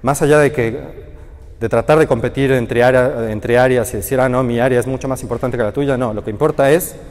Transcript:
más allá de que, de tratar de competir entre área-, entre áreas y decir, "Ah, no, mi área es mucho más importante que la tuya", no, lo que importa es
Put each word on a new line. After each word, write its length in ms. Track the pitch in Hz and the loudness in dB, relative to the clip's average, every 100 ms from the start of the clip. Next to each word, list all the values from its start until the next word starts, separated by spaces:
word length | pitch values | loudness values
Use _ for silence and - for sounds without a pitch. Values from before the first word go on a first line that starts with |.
más 180 | 123 143 | -2 0
allá 160 | 151 151 | 4 4
de 140 | 143 | 4
que, 600 | - 113 110 65 - - - - - - - | 0 -4 -4 -12 -16 -18 -20 -20 -20 -20 -8
de 100 | 113 | -2
tratar 280 | 120 113 156 | 0 2 4
de 100 | 147 | 4
competir 440 | 123 123 135 135 | 2 -2 -2 0
entre 320 | 131 113 120 | 2 0 2
área-, 480 | 123 127 127 135 113 | 4 4 2 0 -4
entre 260 | 107 113 120 | -4 0 2
áreas 360 | 127 127 110 | 4 2 0
y 40 | 110 | -6
decir, 220 | 92 131 | -2 0
"Ah, 80 | 131 | 2
no, 160 | 127 | 0
mi 160 | 127 117 | 0 0
área 220 | 127 123 | 2 2
es 60 | 123 | 0
mucho 200 | 131 135 | -4 -4
más 140 | 131 | -6
importante 340 | 120 117 127 120 | -6 -6 -4 -2
que 80 | |
la 80 | 107 | -2
tuya", 260 | 120 143 127 | -2 -2 0
no, 160 | 123 | -2
lo 100 | 107 | -4
que 80 | 101 | -8
importa 400 | 104 156 151 135 | -2 -2 2 2
es 240 | 165 185 - - | 2 0 -14 -18